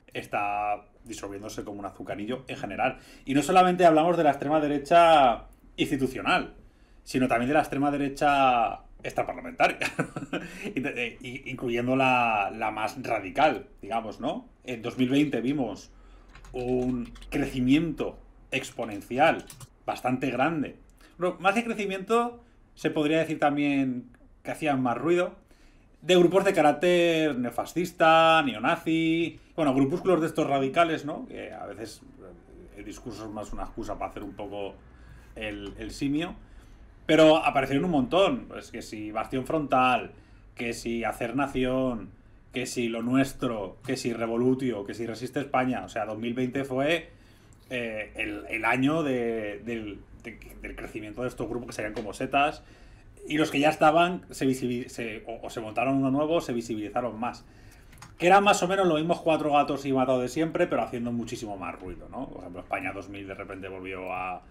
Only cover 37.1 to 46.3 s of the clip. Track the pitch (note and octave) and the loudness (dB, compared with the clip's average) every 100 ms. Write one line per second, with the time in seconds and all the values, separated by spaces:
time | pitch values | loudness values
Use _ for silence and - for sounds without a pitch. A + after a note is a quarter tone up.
37.1 | D#3 D#3 D#3+ - C#3+ C3 C#3 F3+ D3 A#2 | 8 8 8 4 0 2 0 2 2 2
38.1 | E3+ G3 A#2+ - G#2 - A#2 - A2 G#2+ | 4 4 2 -6 -14 -12 -14 -12 -10 -6
39.1 | G#2+ A2 C3 B2+ D#3+ C#3 C3 B2+ A#2+ F2+ | -6 -4 -4 -2 -2 2 4 4 2 -2
40.1 | - - - - - A#2+ A#2 A#2 A#2 A2 | -14 -20 -20 -18 -8 -8 -6 -6 -4 -4
41.1 | - A#2 B2+ C#3 C3 B2+ C3 C3 A2+ F#2+ | -4 -4 -2 -2 0 0 0 0 -2 -8
42.1 | - - - - B2+ B2+ B2+ A#2 A#2 A#2 | -18 -20 -20 -10 -8 -6 -4 -4 -2 2
43.1 | C3 C3+ - C3 A2 F#2 - - B2+ B2 | 2 2 -2 -4 -4 -8 -10 -6 -4 -4
44.1 | A2+ A2+ A#2 B2 C3 C3 G#2 G2+ A2 A2+ | -2 -2 2 2 2 0 -4 -6 -8 -8
45.1 | A2 B2 D3 C3+ C3 B2+ A2+ G2+ A2 G#2+ | -6 -6 -6 -2 0 0 -2 -6 -8 -6
46.1 | G#2+ A#2 | -6 -4